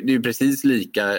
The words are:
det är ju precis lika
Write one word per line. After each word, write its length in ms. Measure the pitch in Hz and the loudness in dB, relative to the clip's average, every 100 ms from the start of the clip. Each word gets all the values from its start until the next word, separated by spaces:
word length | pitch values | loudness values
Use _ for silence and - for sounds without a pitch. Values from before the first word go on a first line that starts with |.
det 80 | 127 | 2
är 40 | 127 | 0
ju 60 | |
precis 420 | 120 113 135 139 | 0 0 0 2
lika 420 | 139 120 92 - 101 | 2 0 -2 -2 -2